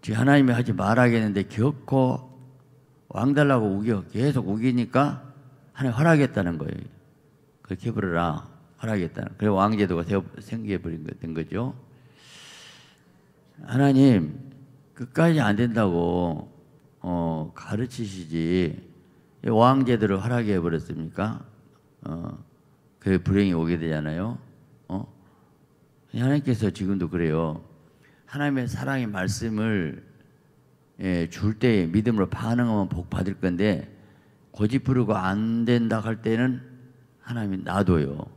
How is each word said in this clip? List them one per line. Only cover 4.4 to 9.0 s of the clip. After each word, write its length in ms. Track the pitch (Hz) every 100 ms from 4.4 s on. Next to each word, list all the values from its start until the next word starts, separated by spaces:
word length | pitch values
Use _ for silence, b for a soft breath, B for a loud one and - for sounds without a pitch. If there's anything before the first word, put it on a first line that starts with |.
| 95
우기니까 840 | 107 123 123 113 127 143 - - - - - -
하나님 260 | - 135 113
허락했다는 600 | 165 160 135 - 90 85
거예요. 200 | - - - - _ _ _ _ _ _
"그렇게 280 | - 92 120
해버려라." 600 | 110 98 85 85 78 - - _ _
허락했다는, 480 | 113 107